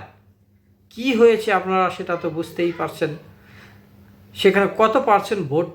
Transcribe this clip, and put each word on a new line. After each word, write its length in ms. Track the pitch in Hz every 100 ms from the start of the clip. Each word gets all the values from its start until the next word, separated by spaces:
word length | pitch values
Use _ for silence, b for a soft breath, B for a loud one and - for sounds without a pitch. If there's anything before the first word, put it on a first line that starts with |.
| - - _ _ _ _ _ _ _
কি 240 | - 254
হয়েছে 380 | 226 233 220 220
আপনারা 380 | 190 185 190 185
সেটা 260 | 180 180 170
তো 140 | 170
বুঝতেই 420 | 156 165 - 175
পারছেন, 380 | 165 160 - 156 156 - - B B B B - - - - -
সেখানে 320 | - 196 190 196 -
কত 240 | 220 254 262
পার্সেন্ট 420 | 208 - 208 151
ভোট 180 | 147 170